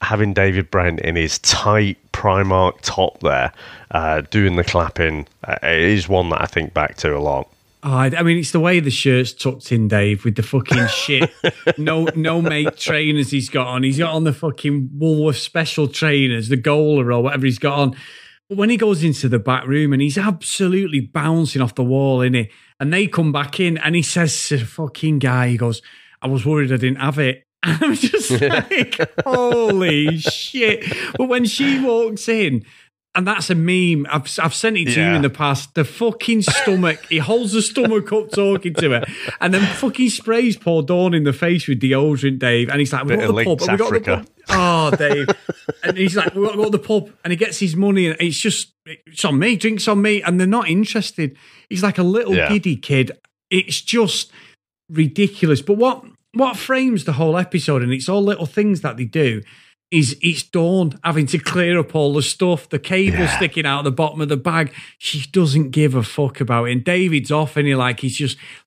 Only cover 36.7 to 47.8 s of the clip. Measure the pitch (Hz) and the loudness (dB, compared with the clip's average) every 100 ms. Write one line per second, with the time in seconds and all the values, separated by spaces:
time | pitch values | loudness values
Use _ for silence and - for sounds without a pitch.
36.7 | 185 175 151 - 160 147 233 226 220 - | 2 2 0 -2 -2 0 0 0 -2 -2
37.7 | - 226 214 208 - - - 196 196 180 | 0 0 0 0 -4 -2 0 0 0 -2
38.7 | 151 156 117 - - - - 175 196 196 | -2 0 0 -4 -10 -12 -4 0 2 0
39.7 | - 262 190 254 - - 226 247 - - | -2 -4 0 0 -2 -2 0 2 0 0
40.7 | 165 147 180 180 170 143 131 170 175 - | 0 0 2 2 2 0 0 0 0 0
41.7 | 127 131 131 151 139 139 131 127 117 120 | 0 2 2 2 2 0 0 0 2 0
42.7 | 143 139 135 139 185 - 208 117 151 180 | 0 0 -2 0 0 2 2 2 0 0
43.7 | 202 226 95 - 90 - _ - 190 180 | 0 2 0 0 -4 -4 _ -2 0 2
44.7 | 170 151 156 147 143 135 190 - - - | 2 2 2 2 0 0 -2 -4 -10 -8
45.7 | - 175 185 190 196 175 190 208 208 214 | -6 -4 0 0 2 0 0 -2 0 0
46.7 | 208 - 214 202 - 170 175 214 165 190 | 0 0 -2 -2 -10 -4 -2 -2 -2 -2
47.7 | 160 | 0